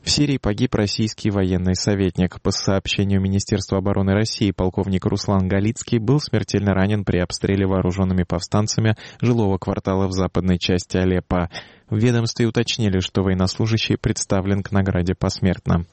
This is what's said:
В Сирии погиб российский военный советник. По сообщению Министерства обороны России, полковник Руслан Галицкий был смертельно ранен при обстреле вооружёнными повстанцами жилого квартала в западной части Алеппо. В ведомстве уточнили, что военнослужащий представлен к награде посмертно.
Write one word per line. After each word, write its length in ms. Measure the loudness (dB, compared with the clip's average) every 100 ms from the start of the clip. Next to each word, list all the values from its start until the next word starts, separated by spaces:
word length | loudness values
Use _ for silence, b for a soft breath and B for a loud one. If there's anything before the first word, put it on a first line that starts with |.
В 60 | -2
Сирии 300 | 0 0 0
погиб 360 | -2 0 0 2
российский 540 | 0 0 -4 -2 -2
военный 440 | 0 2 2 0
советник. 640 | 0 0 2 0 2 -2 0
По 120 | -4
сообщению 680 | -2 0 -2 -2 -2 2 2
Министерства 560 | 2 0 0 -2 0 -2
обороны 380 | 0 0 2
России, 360 | 2 0 0 -2
полковник 540 | 0 -2 0 0 0
Руслан 420 | 0 -2 0 0 2
Галицкий 520 | 2 0 -4 -2 -2
был 220 | 2 0
смертельно 520 | 0 -4 0 0 2
ранен 320 | 2 2 0
при 140 | 0 0
обстреле 480 | -2 -2 0 2 2
вооружёнными 560 | 2 0 0 0 0
повстанцами 760 | 0 -2 -2 -2 0 0 0 0 B B
жилого 380 | 0 2 2 0
квартала 480 | -2 -4 0 0 0
в 60 |
западной 460 | 0 0 0 0 0
части 380 | 2 -2 0 0
Алеппо. 540 | 2 0 0 -2 -2 B B B B
В 80 | 0
ведомстве 480 | 2 2 -2 -2 0
уточнили, 540 | 0 -2 0 0 0
что 220 | 0 0
военнослужащий 760 | 0 2 0 0 0 0 0 -2
представлен 640 | -2 -4 -2 -2 0 -2
к 100 | 0
награде 420 | 0 0 0 0
посмертно. 720 | -2 -2 0 0 0 0 -2 -2